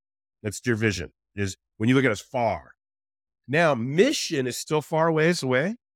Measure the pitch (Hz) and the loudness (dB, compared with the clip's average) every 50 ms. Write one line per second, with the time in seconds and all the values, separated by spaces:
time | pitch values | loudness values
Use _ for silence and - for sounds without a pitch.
0 | _ _ _ _ _ _ _ _ - 107 98 - - 127 117 104 113 107 95 87 | _ _ _ _ _ _ _ _ -8 -8 -8 -4 -2 -2 0 2 2 0 0 -2
1 | 76 - _ _ _ _ - 101 101 95 92 _ _ _ _ - 110 120 131 139 | -6 -10 _ _ _ _ -8 -6 -6 -6 -6 _ _ _ _ -2 2 2 4 4
2 | 131 127 107 - - _ - 123 117 110 92 76 65 60 _ _ _ _ _ _ | 4 2 0 -2 -6 _ -4 -2 -2 -2 -2 -4 -8 -16 _ _ _ _ _ _
3 | _ _ _ _ _ _ _ _ _ - 135 160 175 156 139 113 113 131 143 170 | _ _ _ _ _ _ _ _ _ -4 0 2 2 2 2 0 -2 -2 2 2
4 | 220 285 302 - - - 170 139 127 127 117 - - - 156 151 - - 165 156 | 2 2 2 -2 -4 -4 -2 -2 -2 -2 -4 -8 -6 -4 -2 -2 -2 -2 0 0
5 | 160 170 160 156 156 170 180 165 139 127 127 127 156 196 233 - _ _ _ | 2 2 2 2 2 2 0 0 0 0 0 0 0 -2 -4 -8 _ _ _